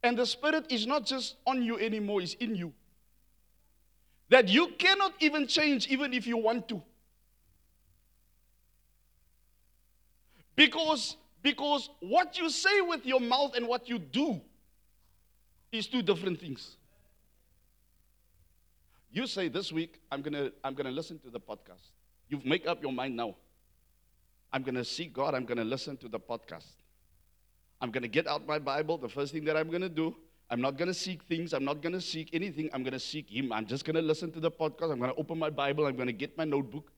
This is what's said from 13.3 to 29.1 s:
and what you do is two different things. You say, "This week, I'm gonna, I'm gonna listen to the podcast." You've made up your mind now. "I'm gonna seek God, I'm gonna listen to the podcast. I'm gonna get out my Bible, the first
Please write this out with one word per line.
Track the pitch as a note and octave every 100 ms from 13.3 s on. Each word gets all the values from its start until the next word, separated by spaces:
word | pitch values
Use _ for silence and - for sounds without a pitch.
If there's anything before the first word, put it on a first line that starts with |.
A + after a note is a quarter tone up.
| B3+ C#4+ B3
and | A#3+
what | B3 A#3+
you | A#3+
do | D3+ G#3+ D4+ F#3+ - _ _ _ _ _ _ _ _ _ _ _ _
is | A3+ G#3
two | B3
different | G3 F3 F#3+ E3
things. | F3 C3 - - _ _ _ _ _ _ _ _ _ _ _ _ _ _ _ _ _ _ _ _ _ _ _
You | A3 C4
say, | F#3 F3
"This | D3 F#3+
week, | D#3+ E3 - _
I'm | C#3
gonna, | C#3+ D3 C#3 -
I'm | C3+
gonna | C3+ C3
listen | C3 D#3+ D#3+
to | B2+
the | A#2
podcast." | - G#2+ - F2+ - _ _ _ _
You've | C#3+
made | C3 E3+ -
up | E3+
your | C#3+
mind | B2+ C3 A#2
now. | A#2 - _ _ _ _ _ _ _ _ _ _ _
"I'm | C3+
gonna | C3 B2+
seek | A#2+ - E3+
God, | - C#3 C3+
I'm |
gonna | A#2+ B2
listen | A2 C3 - C3+
to | A#2+
the | A2
podcast. | - A#2 - E2 - - _ _ _ _ _ _ _ _ _ _
I'm | B2
gonna | A#2+ A#2+
get | C3 D#3+
out | D3
my | - D3+
Bible, | C#3 C#3 D#3 C#3
the |
first | B2